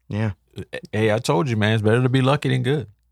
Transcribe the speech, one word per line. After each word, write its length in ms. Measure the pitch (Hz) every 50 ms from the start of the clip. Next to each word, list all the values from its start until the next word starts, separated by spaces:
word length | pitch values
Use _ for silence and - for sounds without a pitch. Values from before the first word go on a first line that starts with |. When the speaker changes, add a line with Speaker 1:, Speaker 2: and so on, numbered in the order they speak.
| _ _
Speaker 1:
Yeah. 240 | 101 104 110 107 95 - _ _ _ - - - - - - -
Speaker 2:
Hey, 220 | - 110 110 110
I 60 | 104 117
told 300 | 123 - 143 165 170 135
you, 80 | 117
man, 180 | 107 104 104 110
it's 80 | 113 104
better 180 | 107 110 123
to 60 | 127 127
be 120 | 120 135
lucky 280 | 127 131 143 143 - 139
than 160 | 131 131 123
good. 240 | 123 143 151 107 - - _ _ _